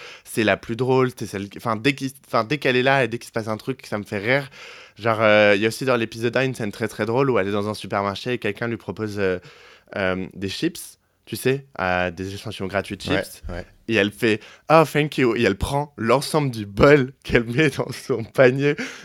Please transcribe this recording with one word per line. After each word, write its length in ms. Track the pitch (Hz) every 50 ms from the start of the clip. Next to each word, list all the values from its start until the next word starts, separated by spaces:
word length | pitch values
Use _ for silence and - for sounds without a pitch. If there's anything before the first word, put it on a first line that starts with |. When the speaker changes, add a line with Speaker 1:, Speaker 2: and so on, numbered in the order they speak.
| - - - - _
Speaker 1:
c'est 220 | - - 123 110
la 120 | 101 95
plus 200 | 90 - - 117
drôle, 340 | 113 131 127 131 131 127 127 123 -
c'est 80 | 117
celle 220 | 95 - 98 98 95
qui... 100 | - -
enfin, 160 | - 120 110
dès 220 | 107 110 139 143
qu'il, 160 | 135 135 131 - - _ _
enfin, 160 | - 117 113
dès 140 | 110 151 147
qu'elle 180 | - 139 123
est 80 | 127 127
là 180 | 135 135 139 131
et 60 | 113
dès 100 | 120 120
qu'il 80 | -
se 60 | - -
passe 160 | 117 107 110
un 80 | 110
truc, 280 | 107 - - 135 - -
ça 140 | - 117 104
me 60 | 98
fait 140 | - 110 101
rire. 300 | 95 117 131 143 139 135 - - - - - - - - _
Genre, 220 | - 101 117 113 107 113
euh, 320 | 107 107 107 104 104 104
il 60 | 98 107
y 20 |
a 40 | 110
aussi 180 | 113 - 139
dans 100 | 131 123
l'épisode 400 | 120 113 107 - 117 113 120 113
un 60 | 127 131
une 120 | 131 123
scène 180 | - 120 104 -
très, 140 | - 113
très 200 | 104 - - 107
drôle 240 | 110 113 127 139 135
où 80 | 123 101
elle 100 | 95 98
est 40 | 104
dans 180 | 104 101 104
un 40 | 110
supermarché 600 | - - 95 113 101 98 101 98 - - 127 123
et 40 | 117
quelqu'un 300 | - 107 101 - 120 117
lui 80 | 117
propose, 420 | 104 - - 92 - 110 107 101 104
euh, 200 | 98 95 92 90 - - - - - - - - _ _ -
euh, 300 | 104 98 92 92 92 92 - -
des 160 | - 98 98
chips, 480 | - - - 175 - - - - - _ _ _ _ _ _
tu 120 | - 117
sais, 280 | 104 - 127 135 139 135 _ _ -
euh, 300 | 92 92 90 90 90 90
des 240 | 87 82 95 98 98
échantillons 320 | 101 - 113 95 - 98
gratuits 320 | 92 98 98 95 - 104 95
de 100 | - 92
Speaker 2:
Ouais, 140 | 90 95 -
Speaker 1:
chips. 200 | - - - - -
Speaker 2:
ouais. 160 | 87 87 92 - _ _ _ -
Speaker 1:
Et 60 | 113
elle 160 | 104 98 107
fait : « 300 | - - 123 113 107 107 - - - - _ -
Oh, 120 | 151 165 156 135 -
thank 240 | 151 147 147 -
you. » 180 | - 131 120 110
Et 60 | 113 117
elle 140 | 101 98
prend 380 | - - - 139 143 147 143 _
l'ensemble 540 | - 107 113 117 139 139 - - 156 147 135
du 160 | 117 110 104
bol 480 | 101 101 107 135 139 151 147 127 131 - _
<laughs> 60 | _
qu'elle 200 | - - 127 117
met 260 | 113 120 131 156 147
dans 200 | - - 135 -
son 340 | 123 - - - 131 110 110
panier, 520 | - - - 135 127 131 139 139 143 151 - 262 262 - - -